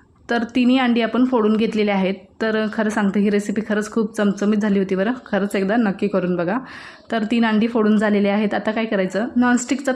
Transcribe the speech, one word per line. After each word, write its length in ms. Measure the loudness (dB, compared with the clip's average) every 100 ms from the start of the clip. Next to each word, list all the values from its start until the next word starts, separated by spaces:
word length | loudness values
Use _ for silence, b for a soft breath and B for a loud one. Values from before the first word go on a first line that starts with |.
| B _ -4
तर 140 | -4 -2
तिन्ही 300 | 0 2 4
अंडी 220 | 2 2
आपण 240 | 2 2
फोडून 320 | 2 2 2 2
घेतलेले 340 | 0 0 0
आहेत. 240 | 2 0 -2 -10 -6
तर 160 | -2 0 -2
खरं 180 | -2 -2
सांगते 300 | 0 0 2
ही 100 | 2
रेसिपी 300 | 2 0 -4 -2
खरंच 220 | -2 -2
खूप 200 | -2 -2 0
चमचमीत 420 | -2 0 0 2
झाली 200 | 2 0
होती 160 | 0
बरं, 180 | 0 -2 -4 -4
खरंच 300 | -2 -2 -2
एकदा 200 | 0 0
नक्की 300 | 0 0 -2
करून 280 | 0 0 -2
बघा. 220 | -2 -4 -6 B B B B
तर 120 | -4
तीन 220 | 0 0 2
अंडी 220 | 2 2
फोडून 280 | 2 2 2
झालेली 320 | 2 2 2
आहेत. 260 | 0 0
आता 160 | -2 -2
काय 140 | -2 -2
करायचं, 420 | -2 -2 -2 -2 0
नॉनस्टिकचा 560 | 2 2 0 -4 -2